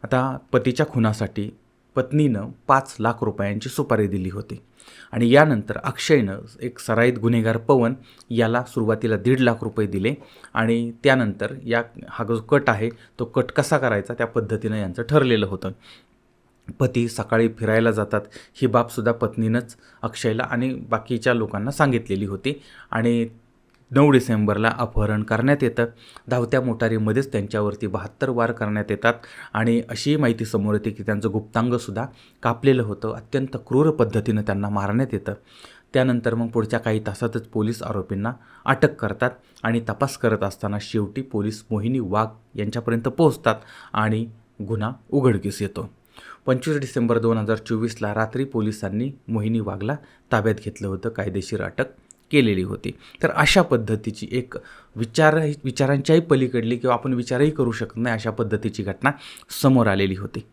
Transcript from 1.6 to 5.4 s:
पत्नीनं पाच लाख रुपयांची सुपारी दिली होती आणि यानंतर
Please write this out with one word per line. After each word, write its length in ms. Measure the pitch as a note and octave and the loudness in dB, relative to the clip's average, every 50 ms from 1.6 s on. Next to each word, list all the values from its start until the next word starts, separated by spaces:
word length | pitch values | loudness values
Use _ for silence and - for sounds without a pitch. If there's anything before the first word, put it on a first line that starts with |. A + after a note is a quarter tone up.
| _ _ _ _ _ _ _ | _ _ _ _ _ _ _
पत्नीनं 480 | - C3 C3 D3 D3+ D3+ C#3+ A#2 G2+ G2+ B2 B2+ - _ | -4 -2 0 2 2 4 4 2 0 -4 -8 -12 -16 _
पाच 300 | - C3 C3+ C3+ - - - | 4 4 4 4 -2 -8 -2
लाख 240 | G#2+ A2+ A#2+ A2+ - | 0 0 0 0 -2
रुपयांची 440 | A2 G#2 - G2+ G2+ G2+ G#2+ - C3 | -4 -2 -2 -2 -2 -2 -4 -6 -6
सुपारी 380 | - - C#3+ - B2 G#2+ G#2+ | -4 -4 0 0 2 2 2
दिली 220 | G2 F#2 G2+ F#2 F#2 | 0 0 -2 -4 -4
होती 320 | F#2 G2+ G#2 - G#2+ G#2+ - _ _ _ - - - - - - - | -6 -8 -10 -12 -14 -16 -16 _ _ _ -20 -20 -20 -20 -20 -8 -2
आणि 180 | A2+ A#2+ A#2 | 0 4 6
यानंतर 460 | B2 C#3 | 8 8